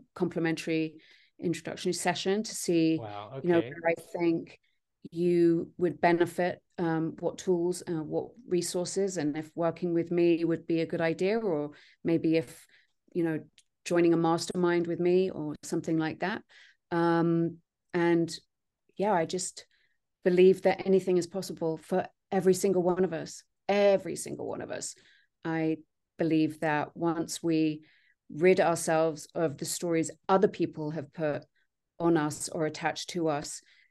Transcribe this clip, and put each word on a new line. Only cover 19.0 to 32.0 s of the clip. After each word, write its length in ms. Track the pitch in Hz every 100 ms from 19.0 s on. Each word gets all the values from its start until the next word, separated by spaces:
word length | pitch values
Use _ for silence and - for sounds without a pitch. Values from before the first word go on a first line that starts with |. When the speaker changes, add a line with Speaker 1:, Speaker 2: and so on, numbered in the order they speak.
| 202
Speaker 1:
I 140 | 180 160
just 400 | 185 - - - _ _ _ _ _
believe 380 | 185 180 185 185
that 240 | 190 - 190
anything 300 | 190 185 180
is 80 | 170
possible 500 | 190 180 160 165 160
for 280 | - 185 - _ _
every 240 | 190 185
single 280 | 180 202 180
one 200 | 180 180
of 80 | 180
us, 300 | 160 - - - _ -
every 460 | 202 202 190 175
single 320 | 147 - 143 113
one 160 | -
of 80 | -
us. 240 | - - - _ _ _ _
I 340 | 165 160 160 156 - _ _ -
believe 440 | 160 156 156 151
that 360 | 160 147 - -
once 460 | 170 165 165 -
we 400 | 170 160 156 156 - _ _ _ -
rid 300 | 147 180 185
ourselves 680 | 165 165 - 160 165 147 -
of 240 | 170 160 139
the 60 |
stories 460 | - - 175 165 160 - -
other 180 | 190 202
people 440 | - 160 160 151
have 200 | 156 139
put 320 | - 151 143 - _ _ _ _
on 180 | -